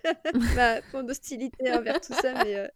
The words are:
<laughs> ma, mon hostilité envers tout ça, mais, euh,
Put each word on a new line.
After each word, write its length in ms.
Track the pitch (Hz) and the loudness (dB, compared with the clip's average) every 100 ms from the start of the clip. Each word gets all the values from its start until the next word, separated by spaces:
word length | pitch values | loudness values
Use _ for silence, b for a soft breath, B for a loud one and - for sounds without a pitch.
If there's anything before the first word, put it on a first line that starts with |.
<laughs> 460 | 330 - 311 339 233 | -2 -2 0 2 2
ma, 300 | 240 240 226 - | 4 4 2 -4
mon 160 | 269 240 | -8 -6
hostilité 640 | 269 - 247 254 - 254 | -8 -8 -8 -8 -2 0
envers 280 | 247 226 330 | 2 0 -2
tout 140 | - | -2
ça, 200 | 277 254 | 0 0
mais, 220 | 254 208 202 | 0 0 -2
euh, 120 | - | -6